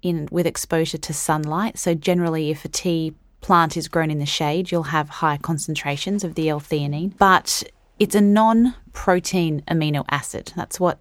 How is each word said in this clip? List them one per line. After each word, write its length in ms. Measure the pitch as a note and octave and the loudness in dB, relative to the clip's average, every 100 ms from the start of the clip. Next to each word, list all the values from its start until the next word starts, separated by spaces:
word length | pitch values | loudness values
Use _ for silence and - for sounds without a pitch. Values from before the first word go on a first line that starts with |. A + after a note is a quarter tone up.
in, 280 | F3+ E3 D3 | -4 -4 -2
with 160 | E3+ E3+ | -2 -2
exposure 500 | - - E3 D#3+ D#3 | -2 -2 -2 -2 -4
to 160 | - | -8
sunlight. 640 | D3+ - D#3 D3+ D#3+ A3 - | -4 0 0 0 -2 -4 -4
So 160 | F3+ | -2
generally, 560 | E3 F#3+ F3 E3+ D#3+ D3+ | -2 0 0 0 0 -2
if 140 | D3+ | -4
a 60 | - | -6
tea 440 | - F3+ E3 D#3+ - _ _ | -6 -2 -2 -2 -8 _ _
plant 360 | - F3 E3 E3+ | 2 2 2 -2
is 100 | D#3+ | -4
grown 220 | E3+ D#3 | -2 -2
in 80 | D3+ | -2
the 80 | C#3+ | -4
shade, 460 | - D3+ E3 F3+ | -2 -2 -2 -2
you'll 120 | E3+ | -2
have 260 | C#3+ D#3+ D3 | -2 -2 -4
high 280 | - D#3+ D3 | -2 -2 0
concentrations 840 | D#3+ D#3 - D3+ C#3+ C#3+ F#3+ G3+ | -2 -4 -4 -6 -4 -4 -4 -4
of 100 | F#3 | -4
the 160 | D#3+ D#3 | -2 -2
L-theanine. 680 | D3 D3 D3+ C#3+ D3 F#3+ - | -2 -2 -2 -2 -4 -4 4
But 460 | G3 F#3 - - - _ _ - | 6 6 2 -6 -6 _ _ -2
it's 140 | G#3 | 2
a 80 | G#3 | 4
non-protein 1400 | G3+ G#3 A3 A3+ B3 - - - - F3+ F3 F#3 E3 D3 D3 | 6 6 6 6 4 0 -10 -4 2 2 2 0 0 0 -2
amino 380 | E3 D3+ D3 - | 0 0 -2 -2
acid. 440 | C#3+ - - - - | -4 -4 -10 -10 -10
That's 240 | - - | -8 -2
what 200 | F3+ - | -2 -2